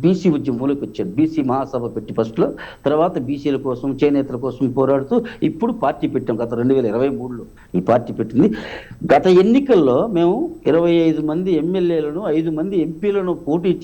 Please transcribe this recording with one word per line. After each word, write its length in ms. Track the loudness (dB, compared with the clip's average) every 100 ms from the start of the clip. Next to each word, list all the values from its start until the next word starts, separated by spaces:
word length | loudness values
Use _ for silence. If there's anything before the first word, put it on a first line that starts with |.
బీసీ 260 | 2 2 2 0
ఉద్యమంలోకి 480 | -2 -2 -2 -2
వచ్చాడు. 260 | -4 -6 -4 0
బీసీ 240 | 0 0 -2
మహాసభ 460 | -2 -2 -4 -6 -6
పెట్టి 160 | -6
ఫస్ట్లో, 320 | -4 -2 0 -2 -4 -14 -6 0
తర్వాత 280 | 2 2 -2
బీసీల 380 | -4 -4 -2 -2 -2
కోసం, 220 | -4 -4 0
చేనేతల 340 | 2 2 -2 -4
కోసం 280 | -6 -2 -2 2
పోరాడుతూ 460 | 2 2 0 -2 -2 -4 -4
ఇప్పుడు 240 | -2 -4
పార్టీ 340 | -2 -2 -2 -4
పెట్టాం. 220 | -4 -4 -4
గత 120 | -4 -2
రెండు 140 | 2
వేల 120 | 2 2
ఇరవై 220 | 0 0 -2
మూడులో 260 | -8 -12 -16 -20 -6 -2
ఈ 20 |
పార్టీ 320 | 2 0 0
పెట్టింది. 360 | -6 -2 2 2 0 -10 -14 -16 -6 2
గత 120 | 4 6
ఎన్నికల్లో 720 | 6 6 4 4 4 4 2 2 2
మేము 180 | 2 2 -2 -4 0
ఇరవై 280 | 2 4 4 4
ఐదు 140 | 2 -2
మంది 220 | -2 0 0
ఎమ్మెల్యేలను, 600 | 0 0 0 0 -2 -4 -2 0
ఐదు 120 | 0
మంది 320 | -2 -2 -2 -2
ఎంపీలను 480 | -2 -2 0 -2 -4 -2
పోటీ 320 | 0 0 0